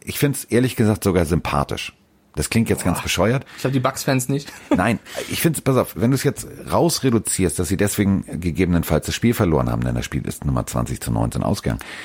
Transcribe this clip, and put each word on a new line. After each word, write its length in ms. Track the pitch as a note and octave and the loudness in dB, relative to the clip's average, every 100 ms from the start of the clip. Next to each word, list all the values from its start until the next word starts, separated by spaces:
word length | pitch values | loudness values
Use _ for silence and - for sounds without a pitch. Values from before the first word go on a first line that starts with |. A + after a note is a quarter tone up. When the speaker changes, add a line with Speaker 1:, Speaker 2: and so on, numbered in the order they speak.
Speaker 1:
ich 160 | - - | -10 -2
find's 280 | D3 C3 - | 0 0 0
ehrlich 320 | A2+ B2+ - | 2 2 2
gesagt 260 | A2 G#2+ | 2 2
sogar 220 | G2 F2+ D#2 | 2 2 2
sympathisch. 680 | E2 - C#2+ C2+ - - - _ _ _ - | 0 0 -2 -2 -4 -8 -14 _ _ _ -6
Das 160 | - | 0
klingt 180 | - A2 | 0 2
jetzt 140 | G3 - | 0 0
ganz 140 | E2+ | -2
Speaker 2:
Boah. 40 | |
Speaker 1:
bescheuert. 420 | - - G2+ C3+ - - | -2 0 2 0 -4 -6
Speaker 2:
Ich 60 | |
glaub, 120 | C3 | -2
die 60 | C3+ | 0
Bucks-Fans 500 | B2+ - - C3 B2 | 0 -2 0 0 0
nicht. 240 | C#3 - - | -4 -6 -14
<laughs> 140 | - B3+ | -2 2
Speaker 1:
Nein, 240 | G2+ A2+ - - - | 2 0 -4 -12 -8
ich 140 | - | 0
find's, 180 | E3+ D3+ | 0 0
pass 160 | - B2+ | 2 2
auf, 180 | - - | 2 0
wenn 160 | A2+ | 2
du's 120 | C3+ | 2
jetzt 220 | C#3+ - - - - | 0 -2 -8 -14 -2
rausreduzierst, 840 | F#2 E3 - C3+ A2+ - - F2+ - | 2 2 2 2 2 2 0 0 0
dass 100 | E2+ | 0
sie 100 | F2+ | 0
deswegen 480 | G2+ - G2+ F#2+ - D#2 | 0 2 2 2 -2 -6
gegebenenfalls 680 | E2+ D#2+ F2+ F2 - D#2 - | -4 0 2 2 2 0 0
das 80 | - | 0
Spiel 180 | A#2 | 0
verloren 380 | A#2 G2 D2+ B1 | 2 2 2 2
haben, 100 | A#1 | 0
denn 120 | A#1+ A#1+ | -2 -2
das 100 | - | -2
Spiel 160 | C2+ - | -4 -4
ist 180 | - C#2+ | -4 -2
Nummer 220 | B1 - | -2 -2
zwanzig 340 | A#1+ A#1+ A#1+ | -4 -4 -4
zu 100 | - | -4
neunzehn 300 | A1 A#1 - | -2 -2 -2
ausgegangen, 400 | - G#2 - A1 - - | -2 -2 -2 -4 -6 -14